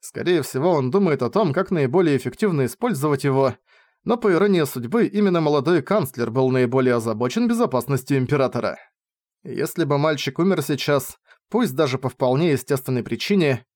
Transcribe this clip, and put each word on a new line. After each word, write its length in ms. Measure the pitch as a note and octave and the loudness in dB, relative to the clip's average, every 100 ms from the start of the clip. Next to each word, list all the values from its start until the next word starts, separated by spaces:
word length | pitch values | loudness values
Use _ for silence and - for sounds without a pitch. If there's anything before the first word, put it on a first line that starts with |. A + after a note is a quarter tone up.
Скорее 420 | - - D3+ F3 | -16 -8 -2 0
всего, 280 | C3+ C3 D#3+ | -2 -2 0
он 200 | E3 B2+ | 2 0
думает 320 | F#3 F#3+ C#3 | 2 2 0
о 80 | A#2+ | 0
том, 220 | F#3+ G3+ | 0 0
как 180 | C#3+ F#3 | 0 -2
наиболее 460 | F3 C3+ D#3+ E3+ C#3 | 0 0 2 2 2
эффективно 500 | B2+ - G#3+ D#3+ B2+ | -2 -2 -2 0 -2
использовать 580 | - B3 E3 D3+ C#3 | -2 -4 -2 0 0
его, 300 | C#3+ C3+ C3+ G2+ _ _ _ _ | 0 2 2 -2 _ _ _ _
но, 120 | - A#3 | -4 0
по 160 | G#3+ | 2
иронии 320 | E3 G3+ F#3 | 2 4 2
судьбы, 420 | D3 C3 A#2 G#3+ F#3+ | 0 -4 -4 0 0
именно 340 | G3+ G3+ E3+ | 2 2 2
молодой 420 | D#3 D3 C3+ F3 | 2 2 2 0
канцлер 480 | - G#3 C#3 - A#2 | 2 -2 -2 -4 -4
был 200 | A#2 C3 | 0 2
наиболее 440 | B2+ B2 C3 B2+ | 2 2 2 2
озабочен 540 | A#2+ A2+ G#2+ B2 A3 A#3 | 2 0 -2 -2 0 0
безопасностью 720 | A#3 A#3 B2+ A#2 C#3 - C#3 | 0 0 0 -2 -4 0 -2
императора. 600 | B2+ D3 C3 B2 G#2+ D2 - _ _ _ _ _ | 0 0 0 0 -4 -6 -16 _ _ _ _ _
Если 420 | - - D3+ - | -12 -6 -6 -2
бы 140 | D#3 C#3+ | 0 2
мальчик 400 | D#3 D3+ - C3 | 0 0 -4 -2
умер 240 | F3 F3 | 0 0
сейчас, 560 | - D3 - C#3+ - - _ _ _ | -2 -4 0 -2 -2 -16 _ _ _
пусть 240 | A3 A3+ | -2 -2
даже 240 | C3 D3+ B2+ | 0 0 0
по 100 | B2+ | -4
вполне 440 | - C3 C3 E3+ | -2 0 2 2
естественной 500 | C#3 - C#3 - B2+ | 0 0 -4 -2 -4
причине 600 | A2 A#2+ - G3+ D#3 B2 _ | -4 -6 0 2 2 0 _